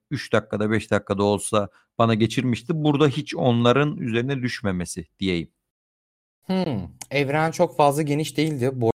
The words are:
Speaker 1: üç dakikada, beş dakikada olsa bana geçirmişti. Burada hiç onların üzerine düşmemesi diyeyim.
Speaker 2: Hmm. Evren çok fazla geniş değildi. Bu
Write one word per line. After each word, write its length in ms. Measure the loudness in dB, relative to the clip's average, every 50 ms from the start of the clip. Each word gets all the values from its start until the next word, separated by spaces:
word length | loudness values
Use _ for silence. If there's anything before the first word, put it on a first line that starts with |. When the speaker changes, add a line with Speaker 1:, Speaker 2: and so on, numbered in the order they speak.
| _ -8
Speaker 1:
üç 220 | -8 -8 -4 0 0
dakikada, 380 | 0 0 -2 -4 -2 0 0
beş 200 | 0 0 0 0
dakikada 320 | 0 0 0 0 -2 0 2
olsa 460 | 2 2 0 0 0 0 0 0 -2 _ _ _ _ _
bana 160 | 0 2 2 2
geçirmişti. 680 | 2 2 0 0 0 0 0 -2 -2 -4 -4 -2 0 2
Burada 240 | 2 4 4 4
hiç 280 | 2 2 -2 -8 -8 -4
onların 640 | -2 0 2 2 4 4 4 4 2 2 -2 -2
üzerine 440 | -6 -6 -4 -2 -2 -2 -2 -4 -4
düşmemesi 640 | -4 -6 -6 -4 -4 -4 -2 -4 -4 -8 -10 -12 -14 -14 _ -4
diyeyim. 320 | -2 -2 -2 -2 -4 -6 _ _ _ _ _ _ _ _ _ _ _ _ _ _ _ _ _ _ _
Speaker 2:
Hmm. 420 | -4 -2 -2 -2 -2 -4 -6 -8 -10 -14 -18 -10 -4
Evren 400 | -2 -2 0 0 0 0 0 0
çok 260 | 0 0 0 0 4
fazla 240 | 4 4 4 4 2
geniş 360 | 0 0 0 -2 -2 -2 -2
değildi. 340 | 0 0 0 0 -2 -2 -2 0
Bu 160 | 0 0 0